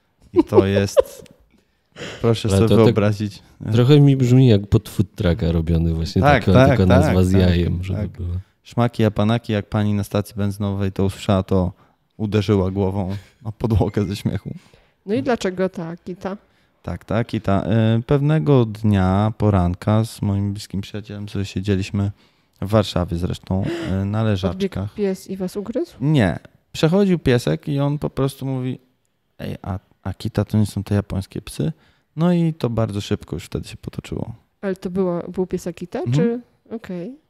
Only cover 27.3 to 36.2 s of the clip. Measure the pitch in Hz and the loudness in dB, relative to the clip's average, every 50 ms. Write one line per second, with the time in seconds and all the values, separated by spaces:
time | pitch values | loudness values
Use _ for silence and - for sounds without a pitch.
27.3 | 120 117 - 151 156 - - 151 143 139 143 143 147 143 147 147 - - 135 135 | 2 2 2 -2 -4 -2 -4 -4 -2 -2 0 -2 -2 -2 -4 -6 -4 -2 -4 -4
28.3 | - - 131 135 131 127 123 127 120 - _ _ _ _ _ _ _ _ _ _ | -4 -6 -8 -6 -6 -4 -6 -6 -8 -10 _ _ _ _ _ _ _ _ _ _
29.3 | _ - - 101 98 - - 95 95 98 _ _ _ _ - 95 - _ - - | _ -14 -12 -12 -12 -10 -8 -8 -8 -8 _ _ _ _ -10 -10 -10 _ -8 -4
30.3 | - 104 101 - - 107 101 - - 101 101 - 101 101 - - 101 98 98 - | -2 -2 -2 0 2 2 2 2 -2 -8 -4 -2 -2 -2 -2 -2 -6 -6 -6 -6
31.3 | - - - - - - 147 160 - _ _ _ _ _ _ _ - 151 170 180 | -10 -12 -12 -12 -6 -4 -4 -4 -4 _ _ _ _ _ _ _ -4 -2 0 2
32.3 | 175 170 165 160 156 - - 117 113 113 113 107 101 104 - - 104 - - - | 2 2 0 0 -2 -2 -4 -4 -2 -2 -2 -2 -2 -6 -2 -4 -4 -4 -4 -10
33.3 | - 92 - - - - 87 - - - - - - - - - - - - - | -10 -10 -10 -8 -8 -8 -8 -8 -18 -14 -14 -12 -12 -12 -12 -10 -8 -8 -8 -10
34.3 | - - _ _ _ - - 196 190 - - 185 175 196 185 180 175 175 - - | -12 -18 _ _ _ -8 -8 -8 -6 -6 -8 -6 -2 -2 -2 -2 -2 -4 -6 -8
35.3 | 175 185 185 - 185 175 - 180 170 - 180 - - 247 359 123 131 151 | -6 -6 -4 -4 -4 -6 -6 -8 -10 -10 -12 -10 -8 -6 -4 0 0 2